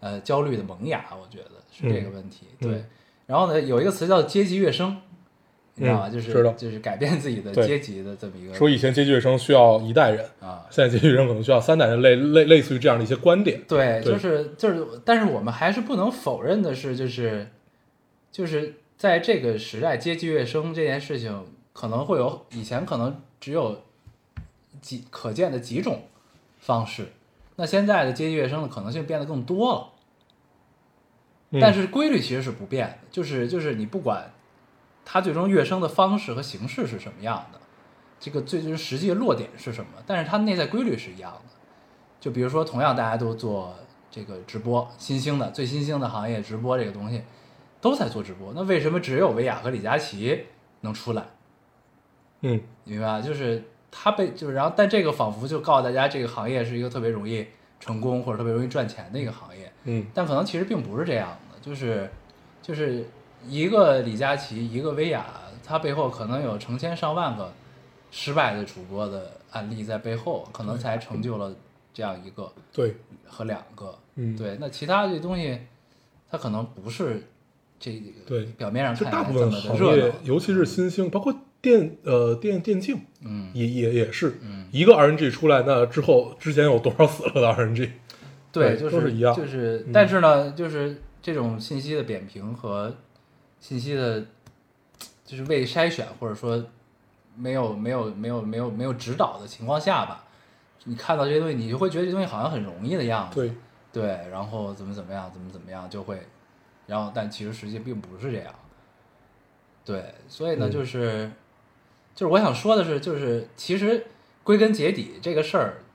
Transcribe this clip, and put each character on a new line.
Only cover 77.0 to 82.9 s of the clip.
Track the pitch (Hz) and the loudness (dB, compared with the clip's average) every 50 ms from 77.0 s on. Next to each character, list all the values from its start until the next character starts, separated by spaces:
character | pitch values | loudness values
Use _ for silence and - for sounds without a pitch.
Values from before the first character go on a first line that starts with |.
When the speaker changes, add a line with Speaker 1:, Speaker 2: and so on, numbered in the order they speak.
| 190 147 113 104 - - _ _ _ _ _ _ _ _ _ _ | -4 -4 -4 -4 -8 -12 _ _ _ _ _ _ _ _ _ _
Speaker 1:
这 | - 131 110 | -14 -12 -12
个 | 110 107 101 - - - | -12 -12 -16 -18 -20 -10
Speaker 2:
对。 | - 127 120 107 117 113 | -4 -4 -4 -4 -4 -10
Speaker 1:
表 | - 120 101 | -8 -8 -4
面 | 104 123 135 | -2 0 0
上 | 135 117 | 0 0
看 | 117 - | -2 -2
Speaker 2:
就 | - | -2
大 | - - - | 0 -2 -2
部 | - 135 127 | 0 2 4
分 | 120 113 | 4 4
行 | 104 101 101 107 113 | 2 0 -2 -2 2
业， | - | 4
Speaker 1:
这 | 185 | 6
么 | 175 | 8
的 | 156 | 8
热 | 143 127 120 | 8 6 4
闹。 | 117 - - | 2 -2 -2
Speaker 2:
尤 | 135 127 165 | 0 0 0
其 | 185 - 190 | 2 2 4
是 | 190 175 | 4 4
新 | - - 190 180 185 | 2 2 0 0 0
兴， | 175 - 190 175 | 2 0 -2 0
包 | - 202 | 0 0
括 | 196 277 277 - - _ _ _ | 0 0 -2 -4 -8 _ _ _
电-， | _ 254 240 220 170 156 160 - - | _ 6 8 8 6 4 -4 -8 -2
呃， | - 131 123 120 117 117 | 2 4 4 6 4 2
电-， | 117 - 214 202 180 170 | 0 0 -2 -2 -2 0
电 | - 208 185 | 0 0 0
竞， | 190 - | 0 -2